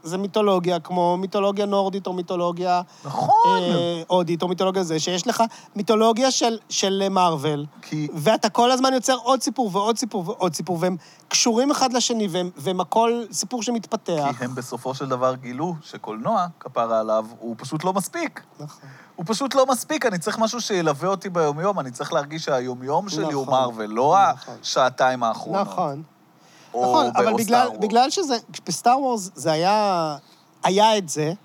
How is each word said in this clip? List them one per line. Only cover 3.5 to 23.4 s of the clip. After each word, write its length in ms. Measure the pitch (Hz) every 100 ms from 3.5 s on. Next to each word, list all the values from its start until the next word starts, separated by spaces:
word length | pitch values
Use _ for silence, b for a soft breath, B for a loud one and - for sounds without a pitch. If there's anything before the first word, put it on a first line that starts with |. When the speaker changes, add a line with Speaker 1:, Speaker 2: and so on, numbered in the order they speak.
| 466
Speaker 1:
אה, 400 | 523 170 170 170 165
הודית 360 | 180 165 170
או 60 | 180
מיתולוגיה 340 | 180 190 190
זה, 160 | 175 156
שיש 260 | 151 180 240
לך 160 | 220 226 B B 202
מיתולוגיה 540 | - 220 220 226 262
של, 280 | 254 240 226 _
של, 320 | - 196 196
אה, 40 | 196
מארוול, 580 | 190 180 160 143 147 147 -
Speaker 2:
כי 260 | - 151 151
Speaker 1:
ואתה 340 | 160 147 220 226
כל 220 | - 240
הזמן 220 | 254 262
יוצר 220 | 262 247 254
עוד 200 | 240 262
סיפור 280 | 277 226 226
ועוד 260 | 185 208 226
סיפור 240 | 226 214 170
ועוד 280 | 220 185
סיפור, 240 | 151 175 175
והם 160 | 180 180 B B _
קשורים 420 | - 247 226 277
אחד 220 | 294 262
לשני, 360 | 240 - 233 208
והם, 200 | 175 180 175
והם 240 | 151 185
הכל 420 | 185 - 233 233 220
סיפור 300 | 165 196 247
שמתפתח. 640 | 214 233 - 214 - 165 143 131
Speaker 2:
כי 60 |
הם 100 | 123
בסופו 400 | 127 123 123 131
של 120 | 131 139
דבר 260 | 127 131
גילו 400 | 127 127 127 170 165
שקולנוע, 640 | - 104 - 107 143 220 175 165
כפרה 400 | 123 127 117 113
עליו, 260 | 110 110 110 120
הוא 160 | 117 113
פשוט 260 | 135 156
לא 80 | 175
מספיק. 480 | 190 185 339 320 - - _
Speaker 1:
נכון. 280 | 147 B 143 135 B -
Speaker 2:
הוא 80 | 170
פשוט 260 | 220 269
לא 120 | 269 262
מספיק, 400 | 254 - 311 247
אני 120 | 180
צריך 200 | 185 208
משהו 220 | 226 240
שילווה 480 | - 190 160 143 180
אותי 200 | 190 196
ביומיום, 520 | 175 151 147 190 190
אני 100 | 135
צריך 220 | 117 147
להרגיש 320 | 160 143 160
שהיומיום 640 | 160 135 123 123 127 156 202
שלי 240 | 160 160
הוא 100 | 143